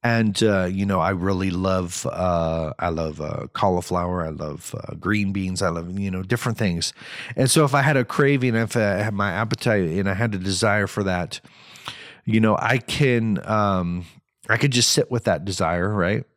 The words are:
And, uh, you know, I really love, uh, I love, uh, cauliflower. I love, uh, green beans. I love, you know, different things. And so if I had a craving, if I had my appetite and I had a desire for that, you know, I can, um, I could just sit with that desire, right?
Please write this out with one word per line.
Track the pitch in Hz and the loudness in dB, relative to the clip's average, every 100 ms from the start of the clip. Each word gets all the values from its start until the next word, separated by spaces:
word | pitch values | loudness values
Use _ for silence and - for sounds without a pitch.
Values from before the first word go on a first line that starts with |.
And, | 120 117 110 98 | 2 2 2 2
uh, | 110 98 90 | 2 4 0
you | 95 101 | -2 0
know, | 95 | 2
I | 82 | 0
really | 95 92 95 95 | 0 0 0 -2
love, | 90 92 92 90 - - | 0 0 0 -2 -6 -6
uh, | 82 92 85 82 82 80 73 | -4 -2 0 0 -2 -6 -4
I | 87 | -4
love, | 82 80 76 | -2 -4 -6
uh, | 76 76 - | -8 -8 -8
cauliflower. | - 101 90 87 90 87 90 80 | -2 0 0 -2 -4 -2 -4 -4
I | |
love, | 76 76 73 - - | -6 -10 -10 -12 -12
uh, | - - | -12 -8
green | 90 104 98 | -2 0 0
beans. | 98 95 92 | -2 -4 -2
I | 95 | -2
love, | 85 87 95 | -2 -6 -6
you | 98 | -4
know, | 92 | -4
different | 92 123 123 113 | -2 -2 -2 0
things. | 104 85 - - - - - - | -2 0 -4 -8 -16 -14 -10 0
And | 131 | 2
so | - 147 | 4 4
if | 139 | 4
I | |
had | 139 139 | 4 2
a | 120 | 0
craving, | - 139 139 127 113 | 4 4 4 2 0
if | 113 120 | 0 2
I | |
had | 104 95 107 | 2 2 0
my | 101 101 | 0 0
appetite | 90 110 - - 107 90 | 0 -2 0 2 2 2
and | 87 98 | 0 0
I | |
had | 95 117 | 0 0
a | 101 | -2
desire | 92 92 110 104 98 | -4 0 2 2 0
for | - | -2
that, | 98 90 85 - - - - - - - - - | 0 -2 -4 -10 -16 -20 -20 -18 -16 -16 -18 -12
you | - 110 | 0 4
know, | 110 104 | 4 4
I | - 127 | 2 0
can, | - - 143 120 113 101 - | 0 0 2 2 2 -2 0
um, | 107 104 95 87 87 90 - _ _ - | 2 2 2 0 -4 -8 -18 _ _ -2
I | 113 | 0
could | 143 | 2
just | 123 113 | 2 2
sit | - 123 | 2 0
with | 123 - | 0 0
that | 85 | 0
desire, | 95 92 85 87 92 | -2 -2 0 0 0
right? | 104 87 110 - | 0 0 0 -6